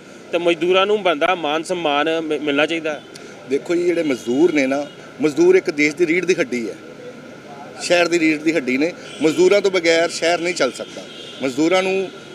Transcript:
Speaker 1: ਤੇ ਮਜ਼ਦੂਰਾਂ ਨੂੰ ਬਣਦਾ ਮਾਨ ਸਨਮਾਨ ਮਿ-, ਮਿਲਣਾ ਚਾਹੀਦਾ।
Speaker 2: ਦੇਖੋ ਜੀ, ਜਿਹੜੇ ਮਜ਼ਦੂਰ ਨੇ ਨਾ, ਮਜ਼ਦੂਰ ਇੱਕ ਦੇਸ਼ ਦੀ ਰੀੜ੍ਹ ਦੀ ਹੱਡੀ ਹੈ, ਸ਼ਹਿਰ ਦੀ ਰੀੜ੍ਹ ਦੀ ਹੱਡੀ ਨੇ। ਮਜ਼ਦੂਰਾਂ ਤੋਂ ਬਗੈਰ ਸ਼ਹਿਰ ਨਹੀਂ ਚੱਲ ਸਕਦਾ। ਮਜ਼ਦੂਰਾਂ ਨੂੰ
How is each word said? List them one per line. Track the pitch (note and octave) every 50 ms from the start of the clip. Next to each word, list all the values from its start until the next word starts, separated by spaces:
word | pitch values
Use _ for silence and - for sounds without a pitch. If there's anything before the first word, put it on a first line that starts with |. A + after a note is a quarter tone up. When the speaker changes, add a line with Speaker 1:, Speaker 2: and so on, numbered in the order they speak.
| - - - - - -
Speaker 1:
ਤੇ | F#3 E3+
ਮਜ਼ਦੂਰਾਂ | F3 F3 F3 D#3 E3 F3+ F#3 F#3+ G3
ਨੂੰ | G3+ G#3 G#3+
ਬਣਦਾ | F#3 F3+ D#3 C#3+ D#3+ F3 F#3
ਮਾਨ | F3 D#3 C#3+ D3+ E3
ਸਨਮਾਨ | D#3+ - F#3 F3 E3 D3 C#3+ C#3+ D3+ D#3+ D#3+ E3
ਮਿ-, | D#3+ D#3 D3+ C#3+
ਮਿਲਣਾ | D3+ D3 C#3 C#3+ D#3
ਚਾਹੀਦਾ। | D#3 E3 E3 D#3 D#3 D3 B2+ - - - - - - - - - B2+
Speaker 2:
ਦੇਖੋ | C3+ C#3+ - - F3
ਜੀ, | F3 F3
ਜਿਹੜੇ | F3 E3+ E3
ਮਜ਼ਦੂਰ | D#3+ D3 C3 A2+ - A2+ B2 C#3 E3+ F3
ਨੇ | D#3 D3 C3+
ਨਾ, | C3 C3+ C#3+ C#3+ - - - - - - -
ਮਜ਼ਦੂਰ | C#3 D#3 C#3 D#3 F3 F3+ F#3
ਇੱਕ | F#3 F3+ F3+
ਦੇਸ਼ | D#3 C#3+ D3 D3+ C#3+
ਦੀ | D#3 F3
ਰੀੜ੍ਹ | D#3 E3+ F#3 F3
ਦੀ | F3 E3
ਹੱਡੀ | E3 D#3 A#2+ B2 A#2+ A2 F#2+
ਹੈ, | E2 D#2 - - - - - - - - - - - - - - - - - - - -
ਸ਼ਹਿਰ | - - F3 F3 F3 E3+
ਦੀ | E3+ F3
ਰੀੜ੍ਹ | D#3+ D#3 D#3 D3
ਦੀ | D3+ D#3+
ਹੱਡੀ | D#3 E3 B2+ B2+ B2+ C3+
ਨੇ। | D3+ F3 - - - - - -
ਮਜ਼ਦੂਰਾਂ | C#3 D#3+ C#3+ D3+ F3+ F#3 G3+ G3+
ਤੋਂ | G3 G3
ਬਗੈਰ | F#3 F#3 E3 E3+ E3 E3 E3+ E3
ਸ਼ਹਿਰ | - - E3 E3 F3 E3
ਨਹੀਂ | E3+ F3+ F3
ਚੱਲ | - C#3+ B2
ਸਕਦਾ। | - - G#2 - - - - - - - - - - -
ਮਜ਼ਦੂਰਾਂ | B2+ C3+ A#2+ C#3 D#3+ E3 F#3 F#3
ਨੂੰ | F#3+ F#3+ F#3+ F#3+ F#3+ E3+ - - - -